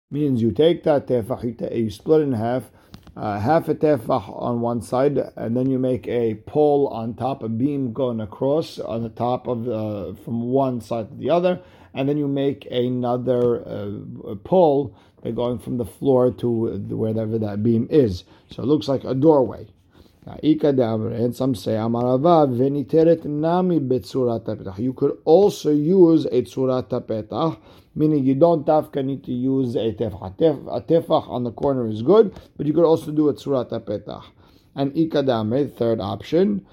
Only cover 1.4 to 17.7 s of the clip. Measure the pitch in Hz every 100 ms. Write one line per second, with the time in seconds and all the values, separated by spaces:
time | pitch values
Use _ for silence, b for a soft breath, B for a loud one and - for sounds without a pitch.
1.4 | 120 113 - 117 110 101 - 156 147 117
2.4 | 117 123 110 B B B B - 107 104
3.4 | 110 160 156 147 156 143 120 131 92 -
4.4 | 123 120 117 120 - 127 143 135 - -
5.4 | 113 120 131 127 127 127 - 117 113 107
6.4 | - 151 151 143 139 110 113 107 123 135
7.4 | 113 113 139 143 131 113 127 113 104 -
8.4 | 135 151 156 - - 113 113 113 120 123
9.4 | - 123 120 113 107 104 85 104 - 117
10.4 | 117 131 131 123 110 117 104 113 113 170
11.4 | 180 180 B B B - 135 147 143 139
12.4 | 139 - - 123 123 127 120 123 127 123
13.4 | 120 117 - 110 101 107 104 120 - 104
14.4 | - 185 160 139 127 b b b 123 113
15.4 | 120 123 - 127 104 - 139 127 123 101
16.4 | 120 113 113 101 110 113 110 110 110 113
17.4 | 104 104 113